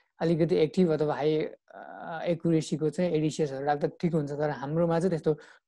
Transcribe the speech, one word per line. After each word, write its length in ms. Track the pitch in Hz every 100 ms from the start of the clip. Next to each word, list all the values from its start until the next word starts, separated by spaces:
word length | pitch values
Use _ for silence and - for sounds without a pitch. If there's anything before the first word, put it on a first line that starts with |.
| _ -
अलिकति 360 | 165 160 160 175
एक्टिभ 360 | 156 - 175
अथवा 240 | 151 151 131
हाई, 260 | 151 156
अ, 800 | - - _ 101 71 92 160 165 170
एकुरेसीको 640 | 165 170 160 151 147 151
चाहिँ 220 | 165 180
एडिसिएसहरू 540 | 156 156 151 151 135 147
राख्दा 220 | 147 156
ठिक 260 | - 170
हुन्छ। 180 | 160 143
तर 180 | 143 151
हाम्रोमा 500 | 139 139 160 170 165
चाहिँ 100 | 185
त्यस्तो 300 | 160 160 147 - -